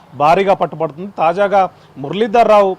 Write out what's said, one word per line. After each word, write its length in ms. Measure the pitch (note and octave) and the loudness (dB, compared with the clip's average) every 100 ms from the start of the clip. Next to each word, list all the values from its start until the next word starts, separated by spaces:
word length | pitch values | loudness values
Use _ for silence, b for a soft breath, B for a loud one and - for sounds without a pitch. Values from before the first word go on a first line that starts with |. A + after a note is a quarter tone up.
| B B2+ | B -2
భారీగా 380 | D3 F3 G3 | 2 2 2
పట్టుబడుతుంది. 580 | F#3 F3 D#3 D#3+ C#3+ G3 - | 0 -2 -6 -8 -8 -14 -4
తాజాగా 520 | D#3+ F3 G3+ G3 F#3 - b - | -2 0 0 0 0 -4 b -14
మురళీధర్ 500 | C#3 F3+ A3+ A#3 A3 | -8 -4 0 2 4
రావు 280 | G#3 G3 | 4 2